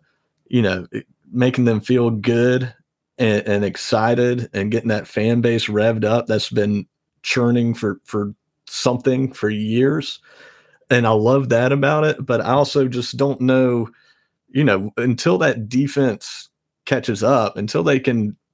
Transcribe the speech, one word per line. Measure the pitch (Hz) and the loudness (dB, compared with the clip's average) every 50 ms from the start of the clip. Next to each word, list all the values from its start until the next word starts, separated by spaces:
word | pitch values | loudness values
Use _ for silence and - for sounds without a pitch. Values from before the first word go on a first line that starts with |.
| _ _ _ _ _ _ _ _ _ _ | _ _ _ _ _ _ _ _ _ _
you | - 123 113 | 0 0 2
know, | 98 92 92 90 - - 110 - _ _ _ _ _ | 2 0 -2 -6 -8 -12 -12 -12 _ _ _ _ _
making | - 123 123 127 123 - 123 | -2 0 0 0 2 2 2
them | 117 113 107 | 2 0 0
feel | - - 127 123 120 117 | 0 0 0 2 2 0
good | 113 107 98 120 117 117 120 123 127 127 127 120 - _ _ _ _ _ _ _ _ - | -2 -2 -2 0 2 2 2 2 2 0 -2 -6 -10 _ _ _ _ _ _ _ _ -2
and, | 127 110 104 104 - | 0 2 2 0 0
and | 107 101 101 104 | 0 0 0 0
excited | 98 - - - - - 110 110 117 120 117 120 123 123 123 117 - - | -2 -4 -6 -4 -2 0 0 2 2 2 2 0 0 0 -2 -6 -6 -6
and | 101 98 107 | -4 -4 -2
getting | 113 120 113 117 | -2 -2 -2 -2
that | 110 104 - - | -2 -2 -4 -6
fan | - 110 107 113 120 120 | -4 -2 0 0 2 2
base | 117 120 117 113 - | 2 2 0 0 -2
revved | - 104 104 107 113 117 110 107 | -2 -2 0 2 2 0 0 0
up | 107 110 120 120 | 0 0 0 0
that's | - 110 107 - - | 0 -2 -2 -2 -2
been | - 117 104 104 104 101 98 - _ _ _ _ _ _ - | -2 -2 0 0 0 -2 -4 -8 _ _ _ _ _ _ -8
churning | - - 127 120 120 120 123 117 117 117 | -4 -2 0 2 2 2 2 2 0 -2
for, | - - 104 95 - _ | -2 -2 -4 -4 -6 _
for | - - 107 101 101 101 - _ _ _ _ _ - | -6 -6 -4 -4 -4 -8 -12 _ _ _ _ _ -12
something | - - - 131 123 123 - 135 127 127 135 127 - | -10 -2 0 0 0 0 0 0 0 0 0 -4 -4
for | - - 107 | -4 -4 -4
years. | 107 107 107 107 110 120 127 139 151 160 143 - - - _ _ - - - - - _ _ _ _ _ _ _ | -2 -2 -2 0 2 2 2 2 2 -2 -4 -8 -12 -16 _ _ -20 -20 -20 -20 -20 _ _ _ _ _ _ _
And | 127 120 120 | 2 2 4
I | 110 110 | 4 4
love | 107 107 117 131 139 135 120 | 4 4 4 2 2 2 2
that | 120 117 120 127 139 | 2 2 2 2 2
about | 143 139 139 151 151 156 | 2 2 0 2 2 0
it, | 156 151 - 143 | 0 -2 -2 -2
but | - 123 117 | -2 -2 0
I | - 101 | 0 2
also | 123 143 143 - - 147 135 | 2 2 2 2 2 0 0
just | 127 123 123 117 - - | 0 -2 -4 -6 -6 -4
don't | 120 139 139 135 - | -2 -2 -2 0 0
know, | 127 127 131 131 131 127 120 120 117 - - _ _ _ _ _ _ _ _ _ _ _ | 0 2 2 2 2 2 0 -2 -2 -6 -10 _ _ _ _ _ _ _ _ _ _ _
you | - 131 151 | -2 0 2
know, | 131 101 95 98 104 - - | 2 2 2 0 -4 -4 -2
until | 117 127 117 - - 170 180 180 | 0 0 -2 0 0 0 2 2
that | 160 147 127 117 107 104 | 2 0 0 -2 -6 -4
defense | 120 127 143 139 - 143 139 127 104 - - - - - - - _ _ _ _ _ _ _ | -2 0 0 0 0 0 0 0 -2 -4 -8 -14 -16 -16 -18 -20 _ _ _ _ _ _ _
catches | - 139 127 123 - 110 98 107 | -2 -2 0 0 -2 -2 0 2
up, | 117 139 127 110 101 - | 2 4 2 2 0 -2
until | - 104 107 - - 170 | -6 -6 -4 -4 -2 0
they | 156 143 127 | 0 0 0
can | 131 139 123 117 104 104 101 - _ _ | 0 0 0 0 -2 -2 -4 -8 _ _